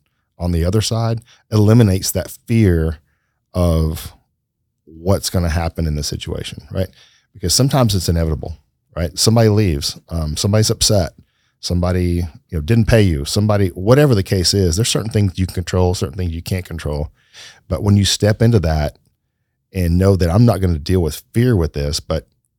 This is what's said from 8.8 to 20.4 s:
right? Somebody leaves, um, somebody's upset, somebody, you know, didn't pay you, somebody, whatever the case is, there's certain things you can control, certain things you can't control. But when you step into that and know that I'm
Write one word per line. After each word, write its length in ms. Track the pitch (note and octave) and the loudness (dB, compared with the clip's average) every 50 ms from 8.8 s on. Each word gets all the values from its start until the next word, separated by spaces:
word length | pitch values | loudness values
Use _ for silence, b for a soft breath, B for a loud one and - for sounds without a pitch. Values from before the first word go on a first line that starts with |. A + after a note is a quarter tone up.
| _ _ _ | _ _ _
right? 220 | - E2+ E2 - - | -8 -8 -6 -4 -2
Somebody 320 | - A2+ A2 A#2+ A2+ A2 | 0 2 2 4 4 4
leaves, 500 | G2+ G#2+ A2 F#2 D#2 C#2+ C#2+ - - - - - | 4 2 2 2 0 -2 -4 -6 -10 -12 -12 -10
um, 260 | E2 E2 D#2+ D2+ D2+ | -6 -6 -4 -4 -4
somebody's 340 | - - G2+ G2+ G#2+ G#2+ - | -4 -2 0 2 2 2 0
upset, 440 | A2+ - - - A#2 G2+ E2+ D2 - - _ _ _ _ _ _ _ _ | 0 -2 0 0 2 0 0 -2 -6 -12 _ _ _ _ _ _ _ _
somebody, 640 | - - F2+ F2+ F2 F2+ F2+ F2+ F2+ F2 F2 F2 F2 D#2+ - - _ _ | -8 -4 -4 -2 -2 0 0 0 0 0 0 -2 -4 -6 -10 -14 _ _
you 80 | - E2 | -8 -6
know, 40 | |
didn't 260 | D2+ D2+ A#2 A#2 G#2+ - | -2 0 2 2 4 4
pay 140 | A#2+ A2+ | 4 4
you, 220 | G#2 F#2+ D#2+ C#2+ C#2 | 4 4 2 -2 -4
somebody, 460 | - - G#2 G#2+ G#2+ G#2 G2+ G2+ F2+ | -4 -2 0 0 0 2 0 0 -2
whatever 440 | - F2+ F#2 G#2 B2+ C#3 D3+ D3 B2 | -2 -2 2 4 4 4 4 4 4
the 80 | G2 F#2 | 2 0
case 300 | - G2+ F#2+ F2 - - | 0 0 0 0 0 0
is, 220 | G2+ F#2+ F2 D#2+ | 2 2 2 0
there's 140 | F#2+ A#2 - | 0 -2 -2
certain 220 | - A#2 G#2+ A#2 | -2 -4 -4 -2
things 260 | - A2 G2+ F#2+ - - | 0 0 0 0 0 -2
you 60 | F#2+ | -4
can 80 | F2+ - | -4 -4
control, 400 | - F2 - - F2+ F#2 F2+ F2+ | -6 -6 -2 0 2 2 2 0
certain 240 | - - - F2+ G2 | -2 -4 -6 -6 -6
things 160 | F2+ F2 E2 | -6 -6 -6
you 80 | E2 | -8
can't 240 | E2 - G2 F#2 F2 | -8 -6 -6 -6 -6
control. 460 | - E2 D#2+ - D2 D2 D2 D2+ - B B B B B B B B B B B - | -8 -10 -8 -6 -6 -6 -6 -6 -8 B B B B B B B B B B B -8
But 140 | - - - | -6 -2 2
when 120 | G2+ G2+ | 4 4
you 80 | G2+ G2 | 4 4
step 380 | F2 - - - G#2 G#2+ - | 2 0 0 0 0 2 2
into 180 | A2+ A#2 A#2 G#2+ | 2 2 4 2
that 380 | E2 E2 D#2 D2+ D2+ C#2+ - _ _ _ _ _ _ _ _ _ _ _ _ _ _ _ - | 2 2 0 0 -2 -2 -6 _ _ _ _ _ _ _ _ _ _ _ _ _ _ _ -6
and 240 | F#2+ F2+ E2+ E2 F2+ | -2 0 0 2 4
know 180 | F#2+ G2 G2 F2 | 4 4 4 4
that 120 | F2+ E2+ | 2 2
I'm 160 | E2 G#2+ | 4 4